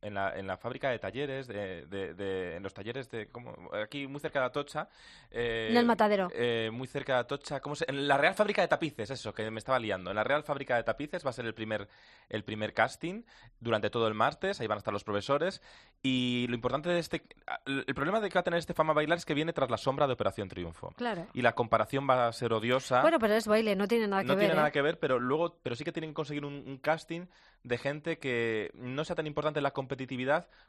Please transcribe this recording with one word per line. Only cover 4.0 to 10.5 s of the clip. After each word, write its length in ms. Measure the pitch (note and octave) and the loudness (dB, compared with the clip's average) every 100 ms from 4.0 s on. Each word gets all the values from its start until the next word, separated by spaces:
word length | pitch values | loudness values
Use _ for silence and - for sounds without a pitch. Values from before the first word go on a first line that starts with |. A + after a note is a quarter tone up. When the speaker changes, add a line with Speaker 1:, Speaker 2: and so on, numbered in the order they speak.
| C#3 | -8
Speaker 1:
muy 140 | C#3+ | -6
cerca 220 | D#3 C#3+ | -4 0
de 60 | B2+ | 0
Atocha, 420 | D3 D3 D3+ F3+ - - - - | -2 -6 -6 -8 -14 -20 -20 -12
eh, 400 | A2+ A#2+ A2+ A2+ | -4 -2 -2 2
Speaker 2:
En 60 | A#3+ | 2
el 80 | A#3+ | 4
Matadero. 420 | A#3+ G#3+ G#3 F3+ | 4 4 4 0
Speaker 1:
eh, 360 | - A#2+ A#2 A2+ | 0 0 2 -2
muy 140 | A#2 C3 | -4 -6
cerca 260 | C#3+ C3+ | -6 0
de 60 | B2+ | 0
Atocha, 400 | B2 C#3+ - C#3 | 0 -6 -4 -6
¿cómo 140 | C#3+ D3 | -6 -4
se? 80 | - | -4
En 180 | C#3 C#3+ | -2 4
la 120 | C#3 | 6
Real 160 | D#3 | 6
Fábrica 280 | F#3+ G#3 G#3 | 4 2 4
de 60 | F3 | 2
Tapices, 440 | D3+ D#3+ - G#2 | 2 0 -4 -8
eso, 220 | C3 A2 | -6 -8
que 160 | - A2 | -4 -4
me 100 | A2 | -4
estaba 200 | - C3 | 0 0
liando. 300 | A2 F#2+ F2+ | 0 -4 -2
En 80 | G#2 | 0
la 80 | A2+ | 2
Real 180 | C#3+ | 0
Fábrica 320 | D3 | 0